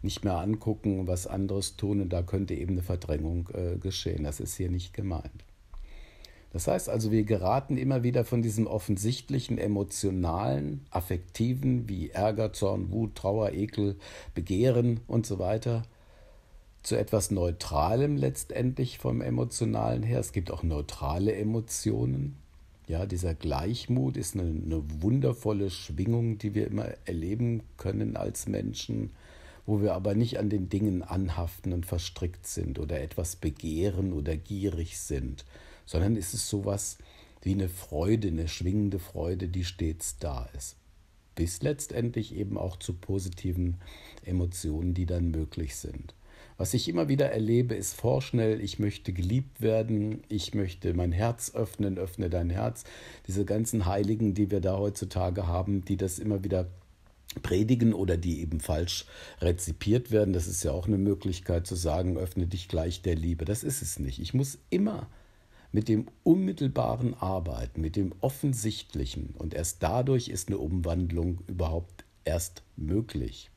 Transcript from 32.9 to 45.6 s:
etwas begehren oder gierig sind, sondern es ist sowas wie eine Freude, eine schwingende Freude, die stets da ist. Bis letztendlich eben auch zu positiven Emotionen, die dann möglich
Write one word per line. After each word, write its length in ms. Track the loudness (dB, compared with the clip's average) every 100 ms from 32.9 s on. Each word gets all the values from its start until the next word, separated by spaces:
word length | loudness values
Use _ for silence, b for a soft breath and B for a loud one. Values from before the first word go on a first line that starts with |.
| -4
etwas 340 | -4 -4 -4 -2
begehren 800 | -4 -2 -4 0 0 2 0
oder 200 | 0 -2
gierig 640 | -4 -4 -2 -2 -2 -6 -6
sind, 460 | -4 -2 -2 -6 -12 B B B
sondern 320 | -4 2 4 2
es 160 | 0
ist 160 | -4 -2
sowas 500 | -2 0 -2 -4 -10 B B B B
wie 100 | 0
eine 160 | 0 0
Freude, 600 | -4 -6 0 2 4 2
eine 200 | 0 -2
schwingende 500 | -2 0 2 2 0
Freude, 500 | -6 -4 -2 -2 -2
die 160 | -2
stets 540 | -4 -2 -2 -2 -8 -6
da 300 | -6 -4 -6 -10
ist. 200 | -12 -16 -20 -20 -20 _ _
Bis 280 | -2 -2 0
letztendlich 720 | -2 -2 -4 -2 0 -2 -4
eben 220 | -4 -4 -2
auch 220 | -4 -6
zu 160 | -8
positiven 840 | -8 -4 -2 -2 -4 -2 0 0 -2 B B B B
Emotionen, 720 | -2 0 0 -2 -4 -2 0
die 100 | 0 0
dann 240 | 2 2
möglich 460 | 0 -2 -4